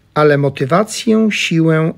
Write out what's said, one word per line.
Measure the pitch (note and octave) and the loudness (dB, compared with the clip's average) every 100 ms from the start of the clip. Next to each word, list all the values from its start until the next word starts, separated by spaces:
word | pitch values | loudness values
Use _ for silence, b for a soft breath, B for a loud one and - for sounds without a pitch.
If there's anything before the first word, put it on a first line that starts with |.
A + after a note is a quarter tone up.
| _ | _
Ale | D3+ D3+ C#3+ | 0 2 2
motywację, | C#3+ C#3 C3+ E3+ G#3+ - A#3 A3 A3 | 0 -2 -2 0 -2 -4 -2 0 0
siłę, | - - E3 D#3+ D#3 D#3+ | -2 -2 0 2 2 -2